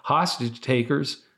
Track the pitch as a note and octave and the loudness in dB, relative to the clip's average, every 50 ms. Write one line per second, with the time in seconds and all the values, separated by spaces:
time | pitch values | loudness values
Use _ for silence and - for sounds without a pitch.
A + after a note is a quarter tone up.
0 | - - C#3+ D#3 F3 E3+ - - B2 A#2+ A#2 - - - C3 B2 A#2 A#2+ C#3+ C#3+ | -2 0 2 2 2 0 -2 -4 -4 -6 -6 -4 -2 0 2 2 2 2 0 0
1 | D3 B2+ - - _ _ _ | -2 -4 -6 -10 _ _ _